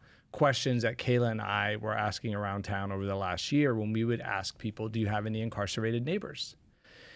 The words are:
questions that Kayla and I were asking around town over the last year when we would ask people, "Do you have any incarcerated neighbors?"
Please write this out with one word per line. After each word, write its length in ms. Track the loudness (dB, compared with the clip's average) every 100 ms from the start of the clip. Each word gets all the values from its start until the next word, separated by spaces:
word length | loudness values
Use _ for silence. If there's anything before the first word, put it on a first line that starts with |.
| -20 -20 _
questions 520 | 4 4 4 2 2
that 140 | 2 0
Kayla 340 | 2 4 4
and 100 | 0
I 360 | 0 0 0 0
were 180 | -2 0
asking 400 | 0 -2 -4 -2
around 280 | -2 -2
town 280 | -2 -2 -2
over 140 | -2 -2
the 100 | -2
last 360 | -2 -2 0
year 240 | 4 4 2
when 160 | 0
we 100 | 2
would 180 | 2 0
ask 360 | -2 -4 -4 -6
people, 300 | -8 -4 -4
"Do 100 | 0
you 80 | 0
have 180 | 0 -2
any 160 | -2
incarcerated 640 | -4 -4 -4 -2 0 0 -2
neighbors?" 500 | -4 -6 -10 -12 -12 -20 _ -20 -20 -20